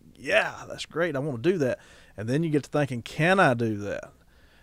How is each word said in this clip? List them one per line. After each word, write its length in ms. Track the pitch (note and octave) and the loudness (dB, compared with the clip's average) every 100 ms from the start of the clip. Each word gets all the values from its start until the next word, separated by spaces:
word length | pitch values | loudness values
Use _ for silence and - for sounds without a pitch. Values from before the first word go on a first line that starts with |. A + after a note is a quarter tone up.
| - | -20
"Yeah, 500 | - C3+ A3+ E3 G#2+ - | -12 0 2 2 -4 -12
that's 180 | - | -12
great. 300 | - D3 F3 | -6 -2 -2
I 40 | C#3 | -2
wanna 180 | D3 A#2 | -4 0
do 200 | D#3+ F#3+ | 2 2
that." 200 | B2+ - - - - - | 2 -2 -8 -20 -18 -8
And 100 | A2 | -2
then 160 | C#3+ | 0
you 60 | E3+ | 2
get 140 | D3 | 0
to 60 | - | 0
thinking, 320 | D3 C3+ A#2+ | -2 -2 -4
"Can 360 | - - E3+ G3 | -6 0 2 6
I 140 | D#3 | 4
do 240 | A#2+ A2+ G2+ | 4 0 -2
that? 340 | G2+ C2+ - - _ _ _ _ | -4 -8 -10 -20 _ _ _ _